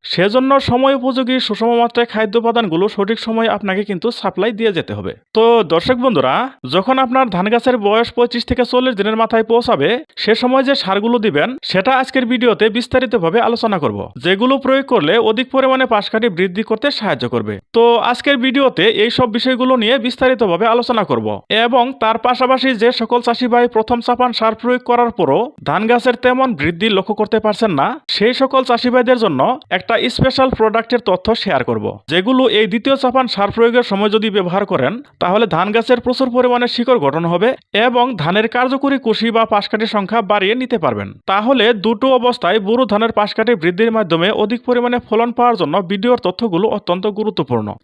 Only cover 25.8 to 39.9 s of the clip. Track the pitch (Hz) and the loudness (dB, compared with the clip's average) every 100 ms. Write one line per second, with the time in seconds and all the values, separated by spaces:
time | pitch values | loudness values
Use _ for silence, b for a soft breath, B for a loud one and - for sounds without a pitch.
25.8 | 220 240 254 240 247 254 262 170 151 170 | 2 2 2 0 0 2 0 0 -4 -2
26.8 | 220 190 185 214 214 220 214 208 220 147 | 0 0 -2 -4 0 0 0 0 0 2
27.8 | 165 294 - - 214 247 262 262 254 233 | 0 -2 -8 0 0 0 0 0 0 0
28.8 | 254 254 240 254 214 131 165 262 _ 185 | 2 2 2 2 2 2 0 0 _ -6
29.8 | - 226 254 - 262 262 262 - 220 220 | 0 -2 0 0 0 2 0 2 0 0
30.8 | 220 233 208 185 214 226 202 143 123 110 | -2 -2 0 -2 0 -2 0 -2 0 -2
31.8 | 107 98 - 165 196 262 262 208 214 220 | -4 -8 -2 -2 2 2 2 2 0 0
32.8 | 269 269 262 254 254 - 202 226 233 240 | 0 0 0 0 -2 -2 -2 2 2 2
33.8 | 240 196 208 220 220 202 175 185 202 170 | 2 2 2 2 0 0 0 -2 0 0
34.8 | 127 226 - _ 175 202 226 160 196 220 | 0 -4 -14 _ 0 2 2 0 0 0
35.8 | 226 247 240 247 262 247 247 240 240 - | 2 0 0 -2 0 2 2 0 -2 -2
36.8 | 240 240 139 151 170 175 220 262 _ 196 | 0 2 2 0 -2 0 0 -2 _ 0
37.8 | 240 240 247 208 151 196 220 247 254 269 | 2 2 0 -2 -2 0 0 -2 -2 0
38.8 | 277 269 226 214 226 226 220 208 202 214 | 0 0 0 -2 0 0 2 0 0 -4
39.8 | 220 | -2